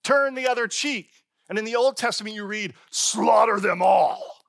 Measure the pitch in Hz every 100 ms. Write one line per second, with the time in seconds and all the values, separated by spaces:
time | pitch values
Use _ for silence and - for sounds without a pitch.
0 | - 277 277 262 254 240 226 - 294 247
1 | - _ _ _ _ 202 220 233 262 -
2 | 233 - 214 214 202 214 196 - _ -
3 | - 214 220 220 226 208 190 180 185 190
4 | - - - -